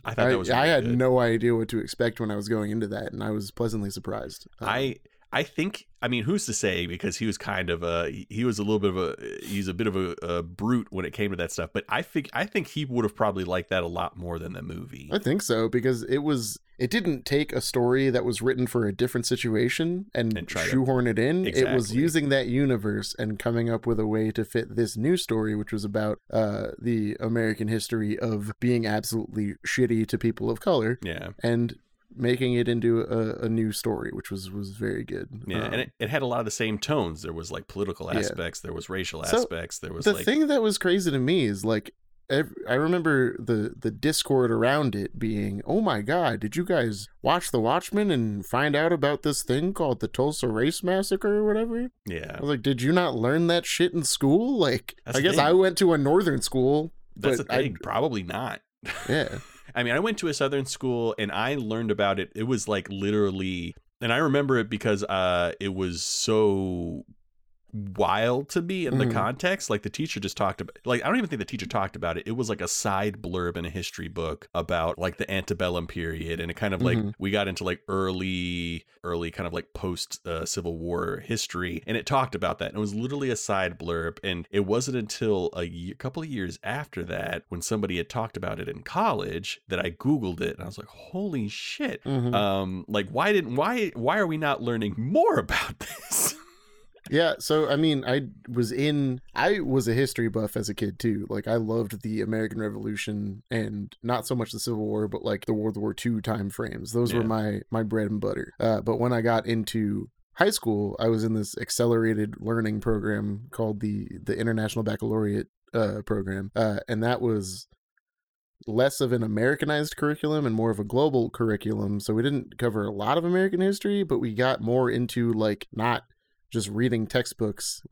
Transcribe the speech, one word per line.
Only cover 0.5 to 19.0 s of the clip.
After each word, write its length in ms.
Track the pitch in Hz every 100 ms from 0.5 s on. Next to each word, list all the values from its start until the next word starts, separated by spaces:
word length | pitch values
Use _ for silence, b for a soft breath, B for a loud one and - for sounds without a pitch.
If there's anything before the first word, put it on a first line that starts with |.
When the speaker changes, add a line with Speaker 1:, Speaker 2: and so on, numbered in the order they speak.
Speaker 2:
I 60 | 120
Speaker 1:
really 100 | 151
Speaker 2:
had 140 | 151
Speaker 1:
good. 140 | 117 123
Speaker 2:
no 200 | 127 127
idea 360 | 120 113 120 113
what 120 | 110
to 80 | 113
expect 400 | - - 117 -
when 100 | 110
I 60 | 101
was 120 | 101
going 220 | 110 104
into 160 | 113 104
that, 240 | 104 107
and 100 | 107
I 60 | 107
was 200 | 107 98
pleasantly 400 | - 117 113 98
surprised. 560 | 98 - 104 67 - - -
Um, 80 | 113
Speaker 1:
I, 280 | 117 135 - _ b b
I 100 | 131
think, 440 | 165 - 180 - - -
I 80 | 120
mean, 160 | 123
who's 220 | 110 202 -
to 60 |
say? 320 | 107 104 90 87
Because 300 | 90 101 -
he 80 | 113
was 100 | 95
kind 320 | - 98 90
of 140 | 85
a, 280 | 85 85 82
he, 160 | 101 -
he 140 | 107
was 140 | 123 104
a 40 |
little 160 | 104 107
bit 120 | 98
of 60 | 92
a, 200 | 85 - 57 50
he's 260 | - 101 95
a 60 |
bit 120 | 87 110
of 100 | 95
a, 180 | 92 -
a 200 | 85 87
brute 440 | 85 90 107 123 -
when 140 | 92
it 80 | 82
came 180 | - 104
to 60 | 90
that 160 | 85
stuff. 180 | - 82
But 100 | 101 -
I 120 | 117
think, 280 | 165 156 139
I 140 | 120 196
think 220 | 196 -
he 160 | 151 143
would 180 | 120
have 120 | 107 -
probably 280 | 107 95
liked 240 | 87 90 87
that 120 | 92
a 60 | 87
lot 280 | 87 85 -
more 220 | 87 82
than 140 | 82
the 80 | 90
movie. 480 | 87 87 - - 71
Speaker 2:
I 60 | 202
think 240 | 165 202
so, 260 | - 113 113
because 360 | 123 123 123
it 140 | - 135
was, 400 | 147 139 110 - _ -
it 120 | 123
didn't 340 | 233 175 135 -
take 260 | 139 147
a 80 | 127
story 480 | - 127 120 131 135
that 160 | 123
was 160 | 120 107
written 260 | 117 127 123
for 180 | 120 107
a 60 |
different 320 | 95